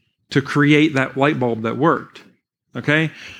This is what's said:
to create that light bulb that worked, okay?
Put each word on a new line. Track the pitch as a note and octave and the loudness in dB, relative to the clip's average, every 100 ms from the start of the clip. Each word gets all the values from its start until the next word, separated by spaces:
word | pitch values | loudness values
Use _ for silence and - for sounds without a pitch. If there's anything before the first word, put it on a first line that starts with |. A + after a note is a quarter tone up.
| _ _ _ | _ _ _
to | C#3+ | -4
create | C#3 D3 C#3+ D3+ D#3 | -2 0 4 4 4
that | C3+ C3 C3 | 0 -4 0
light | C#3 D3 | 0 0
bulb | B2 A2+ | -2 -2
that | A2+ A2+ | -4 0
worked, | D#3 C3+ - - - _ _ _ _ B2 | 0 0 -4 -20 -20 _ _ _ _ -8
okay? | B2 D3+ D#3 - - - | -2 0 -2 -6 -20 -20